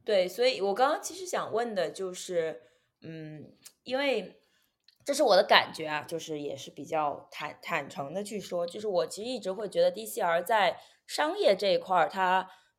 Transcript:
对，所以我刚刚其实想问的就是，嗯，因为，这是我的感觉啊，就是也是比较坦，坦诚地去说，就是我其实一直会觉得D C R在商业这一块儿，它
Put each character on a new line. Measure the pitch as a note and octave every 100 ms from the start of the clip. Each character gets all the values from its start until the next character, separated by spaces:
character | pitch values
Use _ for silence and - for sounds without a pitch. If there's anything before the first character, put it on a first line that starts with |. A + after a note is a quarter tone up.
| -
对， | G3+ F3+
所 | G3+ B3
以 | A3+
我 | G3
刚 | G3 C4+
刚 | D#4+
其 | - F4
实 | F#4
想 | A3 D3+
问 | G#3+ A#3+ G3
的 | D#3
就 | - F#3+
是， | F3+ - F3 D#3+ - - _ _ _
嗯， | D#3+ D#3+ D#3 D3+ - _ - _
因 | - B3+
为， | C#4 A3+ F#3 - _ _ _ _ _ _
这 | -
是 | C#4
我 | C4+ F#3
的 |
感 | - G3+ A2+
觉 | - D#3
啊， | D3+
就 | - E3
是 | D#3+ D3+
也 | C#3+ C#3
是 | -
比 | - B2+
较 | D#3+ D3 - -
坦， | - D3+ -
坦 | - E3 C#3
诚 | - C#3
地 | F3+
去 | G#3 G#3
说， | E3+ F3 F3
就 | G#3+
是 | G#3
我 | F3 E3
其 | -
实 | A#3
一 | B3
直 | F#3+
会 | F#3+ G#3+
觉 | E3+
得 | F3+
D | F#3 G#3+
C | A3+
R | F3+ E3+
在 | F3 A3 F3+ - - _ -
商 | - D4+ G4+
业 | D#4+
这 | F#3+ G3+
一 | E3+
块 | - F3+
儿， | D#3
它 | G3 F#3 F#3 F#3 - _